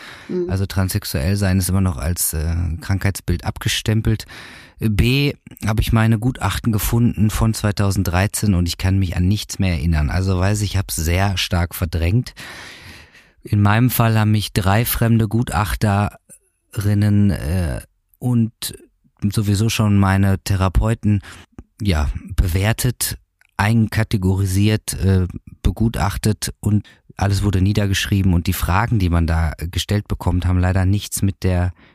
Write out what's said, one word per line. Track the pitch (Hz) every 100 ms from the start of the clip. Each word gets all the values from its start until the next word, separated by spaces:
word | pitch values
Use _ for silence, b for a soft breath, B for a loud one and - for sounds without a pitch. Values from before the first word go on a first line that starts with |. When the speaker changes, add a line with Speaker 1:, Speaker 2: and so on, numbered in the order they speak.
| B B B
Speaker 1:
Mhm. | 180 -
Speaker 2:
Also | 95 95
transsexuell | 101 92 101 - - 76 101
sein | 98 92
ist | 87
immer | 95
noch | 95 71
als, | 76 87 -
äh, | 78 78 85 85 82
Krankheitsbild | - 98 98 - - 85
abgestempelt. | - - 110 - - 110 113 110 - B B B B B
B, | 113 101 117 135 143 - - -
habe | 101 110
ich | 110
meine | 113 110 110
Gutachten | 123 - 196 - 123
gefunden | 104 - 117 120 - 104
von | - 110
zweitausenddreizehn | 110 104 - 101 95 87 87 104 - 104
und | 87 85
ich | -
kann | 95 98
mich | 92 87
an | 90
nichts | 104 - -
mehr | 95
erinnern. | 82 82 78 71
Also | 90 95 90
weiß | 95 104
ich, | 101
ich | 95
habe | -
es | -
sehr | 80 90 98 92
stark | - 87 87
verdrängt. | - 82 87 82 113 123 - B B B B B B B B B B
In | - 104
meinem | 101 107 123
Fall | - 113 110
haben | 107
mich | 107 -
drei | - 95 104
fremde | 120 - 117 117 110
Gutachterinnen, | 113 123 85 107 - 107 101 101 - _ - _ _ _ - 101 104 104 104 101
äh, | - 71 92 82 60 - _ _ -
und | 123 120 113 - - - - _ _ - 101
sowieso | 113 104 101 113
schon | - 107 101
meine | 98 95 98 95
Therapeuten, | - 98 95 - 110 117 104 101 B B B - - -
ja, | 101 78 71 - - -
bewertet, | 92 92 104 113 127 - - - _ _ _ -
einkategorisiert, | 104 113 107 - 110 107 92 95 98 95 107 107 -
äh, | - 95 95 90 - - -
begutachtet | 110 - 113 - 98 - 110 101 - -
und | 104 104 - b b -
alles | 98 95
wurde | 101 95
niedergeschrieben | 95 104 101 95 - 101 95
und | 87 87
die |
Fragen, | 87 - 90 113 113
die | 90
man | 85 82
da | 82 80 -
gestellt | 82 - - 104 -
bekommt, | - - 90 90
haben | 90
leider | 90 95 92
nichts | 104 - -
mit | 101 -
der | 95 90 90 - b